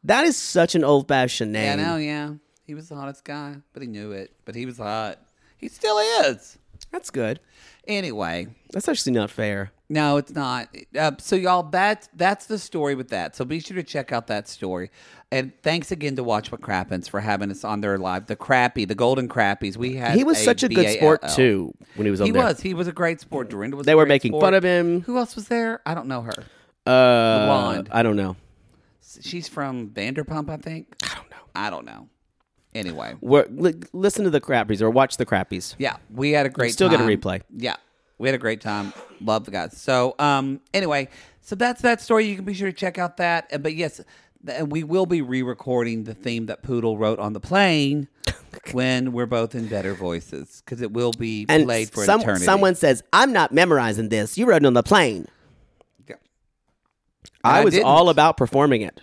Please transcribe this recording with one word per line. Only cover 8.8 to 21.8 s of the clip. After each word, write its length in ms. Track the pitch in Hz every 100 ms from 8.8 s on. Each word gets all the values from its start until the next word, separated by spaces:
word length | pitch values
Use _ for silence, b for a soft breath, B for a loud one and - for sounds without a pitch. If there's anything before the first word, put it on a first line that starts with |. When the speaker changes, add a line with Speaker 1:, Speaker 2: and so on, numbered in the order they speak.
| 269
Speaker 1:
actually 260 | 285 -
not 160 | 120 104
fair. 420 | - 107 98 98 _ _
Speaker 2:
No, 280 | 151 147 143
it's 160 | 139
not. 360 | 147 135 123 - - - 139
Uh, 140 | 156 135
so, 160 | - 190
y'all, 280 | 180 180 156
that, 360 | 180 202 208 - 165
that's 300 | 180 202 -
the 120 | 214
story 380 | - 175 143 135
with 140 | 123
that. 260 | 101 80 -
So 80 |
be 160 | 127 160
sure 160 | - 185
to 80 |
check 280 | 151 147 131
out 160 | 120 -
that 200 | 104 -
story. 420 | - 95 90 92 b b b _
And 200 | 135 131 _
thanks 300 | 156 165 147
again 240 | 170 147 135
to 80 |
Watch 280 | 120 107 -
What 100 | -
Crappens 460 | - 92 92 92 -
for 100 | 101
having 320 | 107 101 101
us 120 | 95
on 180 | 107 104
their 160 | 104 98
live. 300 | 92 92 107
The 80 | 107
Crappie, 520 | - 131 123 - 98
the 80 | 104
Golden 320 | 123 135 123
Crappies. 500 | 123 101 101 101 110
We 180 | 123 131
had 200 | 120 196
Speaker 1:
He 80 |
was 160 | 277 294
Speaker 2:
a 40 |
Speaker 1:
such 200 | 214 240
a 60 | 254
good 200 | 180 107 110
sport, 240 | 151 156
Speaker 2:
B 60 | 151
A 20 |
L 20 |
L. 40 | 143
Speaker 1:
too, 380 | 131 98 78 -